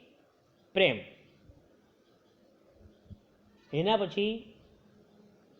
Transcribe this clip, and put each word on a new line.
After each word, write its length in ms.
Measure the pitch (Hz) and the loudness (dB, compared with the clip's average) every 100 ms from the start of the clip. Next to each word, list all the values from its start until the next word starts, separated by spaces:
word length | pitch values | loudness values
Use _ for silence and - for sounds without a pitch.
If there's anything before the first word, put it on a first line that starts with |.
| - _ _ _ _ _ _ | -20 _ _ _ _ _ _
પ્રેમ. 240 | 190 180 107 - - - - - - - - _ _ _ _ _ _ _ _ - - - - - - _ _ _ - - | 2 4 2 -8 -20 -20 -20 -20 -20 -20 -20 _ _ _ _ _ _ _ _ -20 -20 -20 -20 -20 -20 _ _ _ -20 -6
એના 240 | 147 185 214 | -2 2 0
પછી 360 | 185 202 208 226 - - - - - - - - - - - | 0 -2 -4 -4 -12 -20 -20 -20 -20 -20 -20 -20 -20 -20 -20